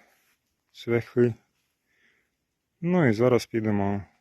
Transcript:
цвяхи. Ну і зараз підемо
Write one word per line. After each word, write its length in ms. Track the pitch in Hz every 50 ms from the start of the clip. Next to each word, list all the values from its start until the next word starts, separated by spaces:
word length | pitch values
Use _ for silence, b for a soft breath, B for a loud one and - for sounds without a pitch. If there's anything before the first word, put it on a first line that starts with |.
| b b b b b b b b _ _ _ _ _ _
цвяхи. 600 | _ - - 120 117 117 - - - 120 120 120 110 - _ _ _ _ _ _ _ _ _ _ _ _ _ _ _ _ _ _ _ _ _ _ _ _ _ _ _ _
Ну 280 | 165 175 180 180 156 120
і 40 | 104
зараз 320 | 110 123 127 123 110 -
підемо 580 | - - 113 110 110 104 101 98 101 101 101 87 - _ _